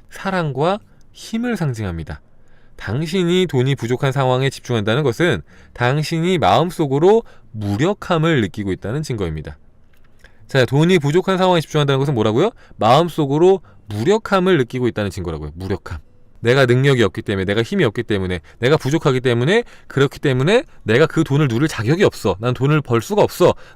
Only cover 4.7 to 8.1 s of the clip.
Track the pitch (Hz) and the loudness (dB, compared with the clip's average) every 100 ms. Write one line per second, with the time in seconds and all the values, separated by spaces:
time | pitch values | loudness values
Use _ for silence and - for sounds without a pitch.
4.7 | 120 104 120 143 113 175 98 - - - | -2 0 0 0 0 0 -2 -6 -20 -16
5.7 | - 123 147 151 165 170 180 95 110 175 | -4 0 0 -2 -2 0 2 4 4 2
6.7 | 170 147 139 180 226 233 - - 107 101 | -2 -2 2 4 4 0 -12 -16 -8 -4
7.7 | 101 165 208 - | 0 0 -2 -2